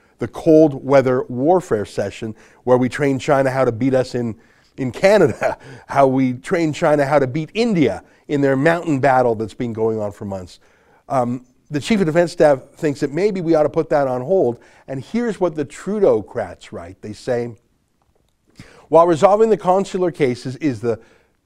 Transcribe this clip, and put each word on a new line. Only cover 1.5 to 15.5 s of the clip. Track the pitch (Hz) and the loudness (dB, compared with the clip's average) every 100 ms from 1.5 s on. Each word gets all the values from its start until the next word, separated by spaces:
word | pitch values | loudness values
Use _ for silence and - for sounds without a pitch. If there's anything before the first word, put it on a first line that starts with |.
| 185 - 107 98 | 0 0 -4 -4
session | - 101 - 110 - - _ 123 | -6 -6 -8 -12 -12 -18 _ 2
where | 123 | 2
we | 127 | 2
train | - 143 131 | -2 -2 0
China | - 139 135 | 0 0 2
how | 131 | 0
to | 127 | -2
beat | 110 131 | 0 0
us | 131 127 127 | 0 -2 -4
in, | 120 101 _ _ _ - | -6 -8 _ _ _ -10
in | 127 | -8
Canada, | - 196 208 147 - 120 - - | 0 4 6 4 2 -4 -6 -12
<laughs> | 131 - | -20 -4
how | 139 139 | 2 4
we | 131 131 | 4 0
train | 127 - 170 160 | -2 -4 -2 -2
China | 143 160 147 139 | 0 0 2 2
how | 147 | 2
to | 131 | 0
beat | 143 156 | -2 -6
India | 202 233 185 123 92 - _ - | -2 0 2 0 -2 -10 _ -6
in | 143 | -2
their | 139 135 | 0 2
mountain | 156 170 170 139 | 2 0 0 0
battle | 139 131 123 110 | 2 4 2 0
that's | 110 | -4
been | - 123 | -8 -8
going | 110 113 110 | -4 -2 -2
on | 104 | -6
for | 98 101 | -8 -10
months. | 95 90 - _ _ _ _ - | -10 -12 -20 _ _ _ _ -6
Um, | 135 120 127 - _ - | -2 -2 -4 -10 _ -10
the | 147 | -6
Chief | - 220 | -2 0
of | 165 | 0
Defense | 160 170 | 0 0
Staff | - 156 135 - - | 2 2 2 -2 -6
thinks | 156 139 | -4 -2
that | 143 | -4
maybe | 147 208 190 | -2 -2 -2
we | 165 156 | 0 2
ought | |
to | 151 | 2
put | 165 156 | -2 -2
that | 151 135 | -2 -2
on | 127 | -4
hold. | 127 190 127 113 - _ - | -2 0 0 -4 -12 _ -14
And | 135 | -12
here's | - 226 240 190 | -8 -4 -4 -2
what | 175 | -4